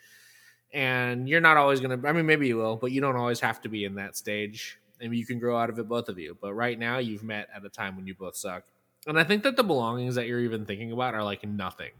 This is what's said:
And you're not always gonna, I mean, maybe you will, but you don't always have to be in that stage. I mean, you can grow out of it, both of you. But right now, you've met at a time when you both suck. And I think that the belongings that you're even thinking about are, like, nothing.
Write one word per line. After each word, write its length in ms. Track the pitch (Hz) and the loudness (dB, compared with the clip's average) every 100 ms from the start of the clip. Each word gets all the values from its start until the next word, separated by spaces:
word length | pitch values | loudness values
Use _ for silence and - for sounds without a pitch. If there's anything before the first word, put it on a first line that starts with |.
| - - - - - _ _ | -20 -20 -20 -20 -20 _ _
And 560 | 143 131 127 123 123 131 | -2 0 2 0 -2 2
you're 120 | 165 | 6
not 140 | 165 151 | 8 8
always 240 | 139 135 | 8 6
gonna, 200 | 127 127 143 | 2 0 2
I 60 | |
mean, 140 | 165 156 | 4 4
maybe 200 | 156 131 | 4 4
you 80 | 113 | 2
will, 180 | 110 113 | 0 0
but 140 | 127 | -2
you 80 | 135 | 0
don't 160 | 139 123 | 2 2
always 240 | 120 117 | 0 2
have 200 | 117 110 | 0 -2
to 60 | 110 | -6
be 160 | 107 | -4
in 120 | 98 98 | -4 -6
that 200 | 98 - | -8 -8
stage. 640 | 107 104 104 110 - - _ - | -6 -4 -6 -8 -14 -16 _ -12
I 80 | 117 | -4
mean, 100 | 117 | -4
you 80 | 117 | -4
can 120 | 120 | -2
grow 180 | 120 117 | 0 2
out 100 | 117 | 0
of 100 | 113 | -2
it, 80 | 110 | -4
both 200 | 117 110 | -4 -4
of 100 | 90 | -8
you. 200 | 78 90 | -10 -10
But 140 | 101 | -8
right 240 | 107 123 113 | -2 -2 -2
now, 200 | 117 131 | -2 -2
you've 260 | 117 101 | -4 -6
met 240 | 110 104 - | -8 -8 -10
at 100 | 101 | -14
a 40 | 101 | -14
time 280 | - 98 95 | -8 -8 -8
when 100 | 95 | -12
you 80 | |
both 220 | 92 90 - | -10 -12 -10
suck. 280 | 98 90 - _ _ _ 151 | -8 -10 -14 _ _ _ 0
And 120 | 160 | 2
I 60 | |
think 180 | 160 208 | 4 2
that 140 | 269 247 | 2 2
the 60 | |
belongings 520 | 208 135 117 123 123 | 2 2 2 0 -2
that 120 | 123 120 | -2 -2
you're 140 | 120 | 0
even 240 | 120 113 | 0 -2
thinking 260 | 104 101 117 | -4 -8 -6
about 240 | 120 127 | -2 -2
are, 80 | 107 | -2
like, 220 | 104 98 104 | -2 -4 -4
nothing. 440 | 104 92 - 69 | -4 -4 -6 -12